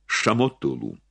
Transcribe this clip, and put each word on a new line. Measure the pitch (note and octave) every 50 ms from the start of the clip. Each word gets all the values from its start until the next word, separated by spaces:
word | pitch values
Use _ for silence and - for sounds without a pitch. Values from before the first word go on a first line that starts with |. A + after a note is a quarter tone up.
| _ -
Šamotulų. | - - - A2+ A2 A#2 B2+ C3 - - - C#2 C2 A#1+ A1+ G#1 G1+ - _ _